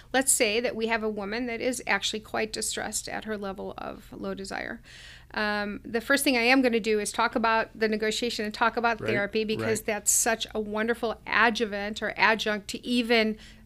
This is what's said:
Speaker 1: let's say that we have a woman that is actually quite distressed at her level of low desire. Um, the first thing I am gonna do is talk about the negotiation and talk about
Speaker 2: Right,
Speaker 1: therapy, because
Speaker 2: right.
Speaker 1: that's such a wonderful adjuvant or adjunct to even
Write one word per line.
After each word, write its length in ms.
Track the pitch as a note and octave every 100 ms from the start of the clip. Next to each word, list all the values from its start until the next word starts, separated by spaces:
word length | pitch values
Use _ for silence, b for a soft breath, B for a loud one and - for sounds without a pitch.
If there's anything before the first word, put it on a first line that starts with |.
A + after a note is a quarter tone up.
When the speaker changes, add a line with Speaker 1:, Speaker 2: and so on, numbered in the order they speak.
| B
Speaker 1:
let's 180 | B3+ C4+
say 280 | - A3+ G#3+
that 160 | A#3+ A3
we 100 | A3+
have 140 | A3+
a 80 | A3
woman 380 | G#3+ G3 A3 B3
that 120 | A3+
is 220 | A#3+ A#3+ -
actually 320 | G3 - A3
quite 340 | G#3+ A#3 A3
distressed 560 | - A3 - - G#3+ -
at 140 | G3+
her 120 | G#3 G#3+
level 380 | G3+ F#3+ F#3+ -
of 260 | - - -
low 240 | - G3 F#3+
desire. 440 | G3 - B1+ A#3 B B B B B
Um, 480 | - G#3 G#3 G#3 G3+
the 160 | - A3
first 240 | A3+ C#4
thing 140 | D4+ B3+
I 60 |
am 180 | A#3 C4+
gonna 180 | B3+ A3+
do 180 | G#3+ G#3+
is 120 | G#3
talk 240 | - A#3 B3+
about 420 | A3+ A3+ - -
the 120 | A3
negotiation 560 | G#3+ G#3+ G#3+ A#3+ - G#3+
and 80 |
talk 240 | G#3+ A#3 A#3
about 240 | A#3 A3
Speaker 2:
Right, 80 | G#3
Speaker 1:
therapy, 340 | G#3+ G3+ A3
because 360 | G#3+ A3 A3 A3
Speaker 2:
right. 60 | -
Speaker 1:
that's 240 | G#3 G3
such 360 | - B3 A3+ - A3
a 40 |
wonderful 580 | G#3 G#3 A3 A#3 A3+ - -
adjuvant 760 | - A#3 A3 A3 G3+ G3+ A3
or 120 | G#3 -
adjunct 540 | G3 A3 A3 G#3 G3
to 160 | A#3 -
even 480 | B3 A3+ A#3 A3 G#3+ B B